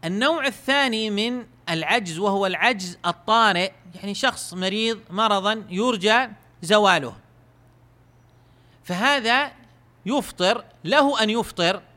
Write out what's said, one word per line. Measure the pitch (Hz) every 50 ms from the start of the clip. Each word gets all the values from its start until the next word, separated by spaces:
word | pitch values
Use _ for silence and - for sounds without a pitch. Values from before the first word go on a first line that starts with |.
| -
النوع | 165 185 202 254 285 330 330 269
الثاني | 269 - - - - 269 285 277 254 226 220 220 220
من | 208 202 214 240 247 247 233 - _ _ _ -
العجز | 165 165 156 147 196 247 208 175 160 160
وهو | 196 208 196 196 196
العجز | 190 180 156 180 233 254 196 185 180 175 - -
الطارئ، | 175 170 - - - 220 233 226 214 190 175 180 196 - - _ 180 175
يعني | 180 - 202 202
شخص | - - 170 - - - - 175
مريض | 180 185 190 190 214 220 226 226 196 - -
مرضا | 170 196 226 220 208 196 185 202 214 220 214 208
يرجى | 185 185 220 254 240 202 170 208 214 240 262 233 208 - _ _ _ _ -
زواله، | 160 208 214 208 196 180 165 139 117 104 - - _ _ _ _ _ _ _ _ _ _ _ _ _ _ _ _ _ _ _ _ _ _ _ _ _ _ _ _ _ _ _ _
فهذا | - 180 175 220 269 285 277 220 226 240 262 294 269 - - - _ _ _ _ _ _ _ _
يفطر، | 180 254 294 - - - - 180 185 226 240 - - _ _ -
له | 156 - 302 277 277 285 220 220
أن | 214
يفطر | 214 240 208 - - - 175 170 190 196 - _ _